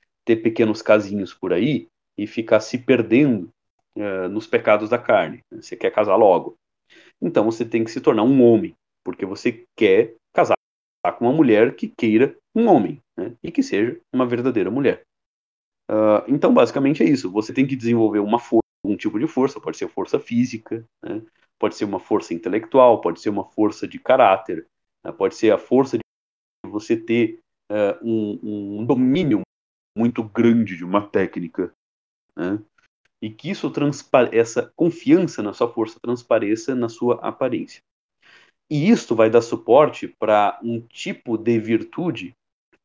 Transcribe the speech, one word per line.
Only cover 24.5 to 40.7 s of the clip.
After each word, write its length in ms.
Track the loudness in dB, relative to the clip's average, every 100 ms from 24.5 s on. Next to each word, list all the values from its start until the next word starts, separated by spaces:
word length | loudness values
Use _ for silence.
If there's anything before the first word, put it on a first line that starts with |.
| -12 -12 _ _ _
né? 80 | -16
Pode 240 | -4 -4 0
ser 160 | 2
a 60 | 2
força 400 | 0 0 0 -4
de 60 | -8 _ _ _ _ _ -12
você 260 | -10 -4 -6
ter, 440 | -2 -2 -2 -4 _ _ -8
eh, 280 | -2 -2 -2
um, 800 | -4 -4 -4 -8 -10 -10 -10 -10
um 60 | -2
domínio 560 | 0 2 0 0 -2 -4 _ _ _ _ -2
muito 260 | -2 -2
grande 540 | -6 2 2 4 0 -6
de 80 | -4
uma 200 | -4 -2
técnica, 640 | -4 -4 -6 -10 -6 -8 _ _ _ _ _ _ -10
né? 220 | -8 -8 -10 _ _ _ _ -14
E 80 | -14
que 200 | -12 -12
isso 200 | -8 -6
transpa-, 600 | -4 -4 -4 0 2 2
essa 400 | 2 0 -2 -6 -2
confiança 680 | -2 -2 2 2 2 -4
na 100 | -8
sua 180 | -4 -4
força 280 | -2 -6 -6
transpareça 720 | -8 -8 0 0 0 -4 -4
na 140 | -4 -4
sua 280 | -4 -2 -2
aparência. 640 | -4 -6 -6 -4 -8 -16 _ _ _ _ _ _ _ _ -6
E 200 | -2 2
isto 260 | 2 2 2
vai 140 | 4
dar 120 | 4
suporte 640 | 2 -8 4 4 4 0 -14
pra 520 | -6 0 2 2 -2
um 160 | -8